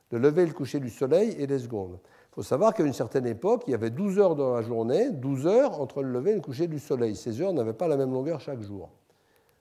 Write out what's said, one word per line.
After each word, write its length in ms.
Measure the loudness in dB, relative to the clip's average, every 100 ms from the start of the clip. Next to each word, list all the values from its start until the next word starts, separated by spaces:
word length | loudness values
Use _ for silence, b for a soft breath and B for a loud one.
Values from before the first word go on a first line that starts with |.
| -6
Le 80 | 2
lever 240 | 4 4
et 40 | 2
le 60 |
coucher 260 | 0 -6 -4
du 120 | -6
soleil 440 | -4 2 4 2 -2
et 80 | -2
les 120 | -2
secondes. 400 | -2 -6 -6 -12
Il 320 | -20 -20 _
faut 80 | -10
savoir 320 | -2 2 2
qu'à 80 | 4
une 80 | 0
certaine 340 | 0 -2 -2 -2
époque, 360 | -2 0 0 0
il 40 |
y 40 |
avait 160 | -2 -2
douze 280 | -2 0 4
heures 180 | 4 4
dans 180 | 0
la 80 | 0
journée, 480 | 0 -2 2 2 2
douze 360 | -2 -4 0 4
heures 340 | 4 4 0
entre 220 | -6 -4
le 100 | -2
lever 200 | 0 0
et 20 |
le 60 | 0
coucher 260 | -2 -4 -4
du 120 | -4
soleil. 380 | -4 0 0 -2
Ces 240 | -6 -4
heures 120 | -2
n'avaient 200 | 0 -2
pas 160 | 0 0
la 80 | 2
même 160 | 2
longueur 280 | 0 -2 -4
chaque 200 | -6 -10
jour. 300 | -10 -12 -14 _ _ _ _ _ _ _